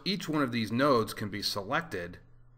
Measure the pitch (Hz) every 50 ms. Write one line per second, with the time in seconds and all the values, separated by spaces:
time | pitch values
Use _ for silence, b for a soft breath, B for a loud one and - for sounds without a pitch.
0 | - 175 202 - - - 151 151 139 123 117 117 110 104 113 123 139 147 127 113
1 | 110 - - - 110 101 107 104 92 - - 104 95 107 139 165 165 165 104 90
2 | 87 87 90 - - - - - - - -